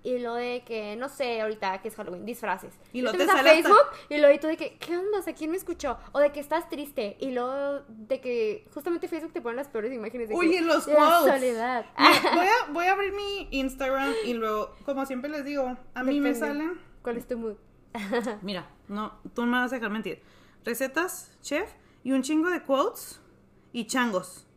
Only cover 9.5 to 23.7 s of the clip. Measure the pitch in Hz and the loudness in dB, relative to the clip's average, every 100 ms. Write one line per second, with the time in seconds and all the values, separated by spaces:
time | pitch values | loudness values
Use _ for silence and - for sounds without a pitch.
9.5 | 233 277 226 214 262 214 247 226 339 339 | -6 -6 -6 -6 -6 -8 -8 -4 0 2
10.5 | 359 330 320 - 302 302 339 294 269 254 | 2 2 2 4 6 8 8 6 4 0
11.5 | 226 240 247 - - 247 - - 330 370 | 0 -2 -4 -6 6 8 8 4 4 4
12.5 | 480 330 311 359 392 403 403 403 403 320 | 4 2 0 0 2 0 -4 -6 -8 -6
13.5 | 269 262 262 269 269 277 453 330 233 220 | -4 -4 -4 -2 0 0 -2 -4 -2 -2
14.5 | 214 - - - 269 277 247 285 302 277 | -2 -4 -8 -6 -4 -4 -6 -6 -8 -6
15.5 | 285 254 247 - 247 262 285 285 285 302 | -4 -4 -6 -12 -4 -2 2 0 0 -2
16.5 | 285 320 349 - - 247 240 - 240 226 | -4 -6 -8 -14 -12 -8 -8 -6 -6 -6
17.5 | 208 _ _ _ 233 196 240 226 208 185 | -10 _ _ _ -12 -4 -2 -2 -6 -8
18.5 | 185 - - - 202 214 - - - 240 | -8 -10 -20 -12 -8 -8 -10 -12 -4 0
19.5 | 247 247 254 220 214 190 - - - - | 0 -2 -4 -4 -6 -6 -10 -16 -20 -20
20.5 | _ - 233 262 294 359 - - _ - | _ -8 -4 -2 -2 -2 -6 -16 _ -4
21.5 | 294 427 - _ _ 247 269 262 311 339 | -4 -4 -12 _ _ -2 0 2 2 2
22.5 | 339 - 269 381 - - - - _ _ | -2 0 2 2 -2 -16 -18 -20 _ _
23.5 | _ _ | _ _